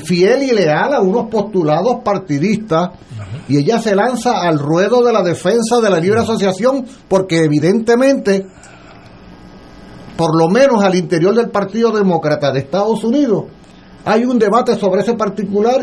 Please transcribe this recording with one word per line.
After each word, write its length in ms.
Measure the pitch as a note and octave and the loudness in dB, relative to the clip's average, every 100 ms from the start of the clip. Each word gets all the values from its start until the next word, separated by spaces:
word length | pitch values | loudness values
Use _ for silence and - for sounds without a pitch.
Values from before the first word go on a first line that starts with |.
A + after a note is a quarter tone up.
fiel 400 | - F3 G3 C4 | 0 2 2 2
y 80 | C4+ | 0
leal 420 | A3 D#3+ D#3 A#3+ | 2 2 0 0
a 60 | C#4 | 0
unos 260 | F#3 A#3 A3+ | 0 -2 -2
postulados 720 | A3 F#3+ F#3 D3+ D#3 A3 A#3+ | -4 -2 -2 0 0 0 -2
partidistas, 840 | G3+ G3 - C#3+ G3 G#3 - D#3+ F3+ - - A2+ G2 B2+ - | -2 -4 -4 -2 -2 -2 -2 -2 -2 -8 -18 -16 -14 -12 -2
y 100 | C#3+ | 0
ella 220 | C#3+ A3+ | 0 0
se 160 | A3+ G3 | 0 0
lanza 460 | A#3 A#3+ A#3+ B3 | 0 -2 -2 -2
al 180 | F3 D3+ | 0 -2
ruedo 420 | D3 E3+ G3+ B3 | 0 0 2 2
de 120 | A#3+ | 2
la 100 | A3 | 2
defensa 560 | F3+ D#3+ F3+ A#3 A3+ A#3+ | 0 -2 0 0 0 0
de 80 | G#3+ | 0
la 100 | E3+ | 0
libre 200 | F3+ A3 | 2 0
asociación, 680 | A3 G#3 F#3+ F#3 B3 C#4 B3+ - - | 0 0 -2 0 0 -2 -6 -14 -2
porque 300 | F#3+ F#3+ E3 D#3 | 0 0 0 2
evidentemente, 1000 | D3 D#3 A3+ A3+ A#3+ C4+ C#4 G3+ G3 F#3+ - - - - - - - - - - - - - - - - - | 2 2 0 2 2 2 2 0 -2 -4 -16 -20 -20 -20 -20 -20 -20 -20 -20 -20 -20 -20 -20 -20 -20 -16 -4
por 200 | E3 D#3+ | 0 2
lo 120 | E3 | 2
menos 340 | A3+ C4+ A3 | 4 4 4
al 120 | G3 F3+ | 2 0
interior 380 | D#3 E3+ F#3 A3+ | 0 0 2 2
del 140 | A3+ | 0
Partido 420 | G3+ G3 A3+ A3+ | -2 -4 -2 0
Demócrata 600 | G#3+ F#3+ E3 D3+ D3+ C#3+ | 2 0 0 0 0 0
de 80 | C3 | -2
Estados 440 | - F#3 G#3+ G#3+ | -4 -2 0 -2
Unidos, 420 | A3+ C#4+ C4 F3 - - - - - - - | 0 0 2 0 -4 -18 -20 -20 -20 -10 -2
hay 180 | A3 B3 | 0 0
un 140 | B3 | 0
debate 360 | G#3 A3+ A#3+ A3+ | 2 2 0 0
sobre 260 | G3 G3 | 0 0
ese 120 | G#3+ | -2
particular 680 | A3+ G#3 G#3+ G3 G3+ A3+ C4 | -2 -4 -4 -4 -2 0 0